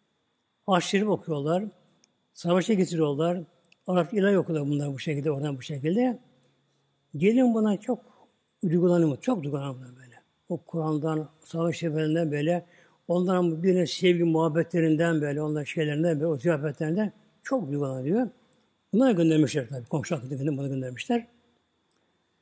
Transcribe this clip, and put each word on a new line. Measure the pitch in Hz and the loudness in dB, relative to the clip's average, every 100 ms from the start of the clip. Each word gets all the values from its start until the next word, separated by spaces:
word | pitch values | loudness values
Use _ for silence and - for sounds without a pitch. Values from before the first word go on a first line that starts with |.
| _ _ _ _ _ _ - | _ _ _ _ _ _ 0
Aşırı | 180 - 202 214 | 0 2 0 0
bakıyorlar, | 180 - 151 143 180 208 - _ _ _ _ _ | -2 -2 -4 0 -2 -2 -12 _ _ _ _ _
savaşa | - 170 185 170 | -8 0 2 4
getiriyorlar. | 208 185 170 156 143 165 180 160 _ _ _ - | 2 2 2 0 2 0 -2 -6 _ _ _ -2
Arap | 180 165 | 0 2
ilahi | 214 196 196 | 2 4 4
okuyorlar | 160 160 143 | 2 -2 -2
bunlar | 147 147 | -2 -4
bu | 135 | -6
şekilde, | - 147 147 | -4 -2 -2
oradan | 139 147 135 | -2 -4 -6
bu | |
şekilde. | - 147 147 196 254 226 - _ _ _ _ _ _ _ _ 143 | -8 -6 -2 2 0 -2 -10 _ _ _ _ _ _ _ _ 0
Gelin | 185 233 254 | 4 6 4
buna | 226 214 190 | 4 2 0
çok | - 247 - _ _ _ _ _ | -2 -6 -8 _ _ _ _ _
duygulanıyor, | 185 170 180 175 160 131 | 0 2 4 4 4 0
çok | - 226 | -2 -2
duygulanıyor | 143 143 139 127 127 123 | -2 -6 -6 -10 -14 -20
böyle. | 123 - _ _ - | -20 -20 _ _ -10
O | 170 | -10
Kur'an'dan, | - 170 156 151 160 156 151 _ | -6 -6 -2 -2 -2 -4 -6 _
savaş | - 165 170 - | -10 -4 -2 -2
şeflerinden | 170 151 156 160 165 | -4 -2 0 0 0
böyle, | 147 151 175 170 _ _ _ - | -2 0 -2 -4 _ _ _ -4
onların | 180 180 185 175 160 | 0 2 2 2 2
birbirine | 185 185 160 | 2 2 0
sevgi | - 180 175 | 2 2 4
muhabbetlerinden | 170 160 165 156 160 175 160 156 170 160 | 2 2 2 0 0 0 2 2 2 0
böyle, | 143 143 | -2 -2
onların | 151 151 | -4 -4
şeylerinden | 143 - 151 147 170 151 | -4 -4 -2 0 0 0
böyle, | 165 | 0
o | 143 | 0
ziyafetlerinden | 151 156 151 139 156 175 214 - _ _ | 0 0 -2 -4 -2 -2 -2 -6 _ _
çok | - 262 156 | -4 -4 -2
duygulanıyor. | 143 139 131 131 208 240 - _ _ _ _ _ | -4 -4 -4 -2 0 -2 -6 _ _ _ _ _
Bunları | 196 262 | 2 4
göndermişler | 185 165 156 143 147 117 | 4 4 4 4 0 -6
tabii, | 135 113 | -10 -6
komşu | 156 117 156 | -4 -2 -6
hakkında | 127 139 143 135 | -6 -4 -4 -4
bunu | 139 | -4
göndermişler. | 135 127 123 - 240 233 _ _ _ _ _ _ _ _ _ _ _ | -6 -8 -8 -4 -4 -4 _ _ _ _ _ _ _ _ _ _ _